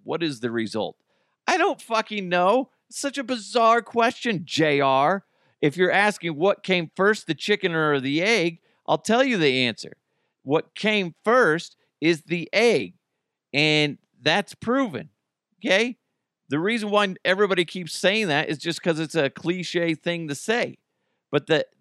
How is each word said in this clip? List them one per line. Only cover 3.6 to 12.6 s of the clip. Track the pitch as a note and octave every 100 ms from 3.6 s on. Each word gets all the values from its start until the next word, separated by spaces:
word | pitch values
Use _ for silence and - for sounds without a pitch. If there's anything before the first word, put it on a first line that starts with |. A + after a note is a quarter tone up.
| A3+ A#3
question, | - A#3 A#3 - A#3+ F3+
J | D#3+ - D#3 C#3+
R. | C#3 C3+ D3 G3 - _ _ _
If | D#3 E3
you're | F#3
asking | F3+ G#3 - E3+ C#3+
what | F#3+ -
came | - F#3 D#3+
first, | - G3 A3 -
the |
chicken | D3+ - G#3 E3
or | D#3+ D3+ C#3+
the | B2+ D3+
egg, | G3 A3+ E3+ E3 _ _ -
I'll | D#3+
tell | - A#3
you | C4+ G#3+
the | D3 B2+
answer. | B2 G#2+ - - _ _ _ _
What | C3 D#3+ -
came | - G#3 G#3+ F3+ -
first | G#3 B3+ F#3+ D#3+ - _ _ _
is | D#3+ D#3
the | - F3 D#3+
egg, | G3